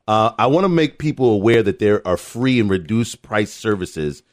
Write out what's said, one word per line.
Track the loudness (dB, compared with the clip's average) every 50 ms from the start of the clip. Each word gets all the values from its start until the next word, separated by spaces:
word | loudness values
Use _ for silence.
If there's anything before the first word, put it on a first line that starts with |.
| -4
Uh, | -2 0 2 2 0 0 0
I | 0
wanna | 2 2 2 2 2
make | 2 2 0 0 -4 -4
people | -6 -4 -2 0 2 2
aware | 2 2 2 4 4 4 2
that | 0 -2 0
there | 2 2 2 2 0
are | -2 -4
free | -4 -4 -10 -8 -4 -2 0 2 2
and | 2 0
reduced | 0 -2 -2 -2 -2 -2 -2 -4 -6 -16
price | _ -6 -4 -4 -4 -4
services | -6 -6 -4 -2 -2 -2 -4 -8 -6 -6 -6 -6 -6 -10 _ _